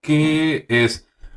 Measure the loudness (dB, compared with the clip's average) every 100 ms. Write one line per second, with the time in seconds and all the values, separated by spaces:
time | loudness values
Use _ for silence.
0 | -2 0 2 0 -2 -4 -2 0 0 -2
1 | -16 _ -14